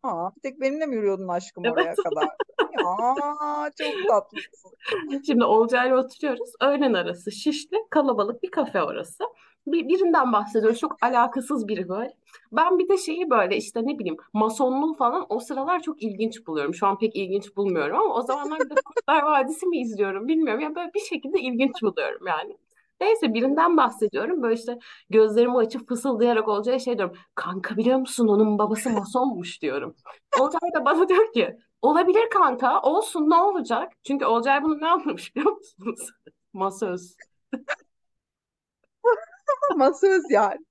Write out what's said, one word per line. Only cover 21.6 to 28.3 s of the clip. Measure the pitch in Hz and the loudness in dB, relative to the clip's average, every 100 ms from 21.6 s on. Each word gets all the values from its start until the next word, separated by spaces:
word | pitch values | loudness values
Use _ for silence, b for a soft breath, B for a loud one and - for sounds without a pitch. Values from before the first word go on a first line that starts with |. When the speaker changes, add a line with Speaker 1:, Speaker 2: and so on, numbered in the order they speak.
| 269 269 | 0 0
Speaker 2:
buluyorum | 214 180 123 - 185 | -4 -2 -6 -6 -4
yani. | 160 427 - _ _ _ _ | -4 -6 -14 _ _ _ _
Neyse | 381 440 294 | 2 2 2
birinden | 220 262 294 349 330 | 2 2 2 4 4
bahsediyorum. | 254 - 214 - 220 349 | 2 0 -2 -2 -2 -2
Böyle | 240 226 | 0 -2
işte | 226 240 B B B | -4 -10 B B B
gözlerimi | 214 220 214 240 247 | 4 6 6 4 4
açıp | 226 247 - | 0 -2 -6
fısıldayarak | 240 277 233 240 226 214 | -4 -2 2 4 4 0
Olcay'a | 208 214 262 | -2 0 -2
şey | 254 220 | -2 -2
diyorum. | 185 B B - | -4 B B -10
"Kanka | 175 190 185 202 | -8 -8 -6 0
biliyor | 233 262 | 2 2
musun | 262 - | 0 0
onun | 226 | 4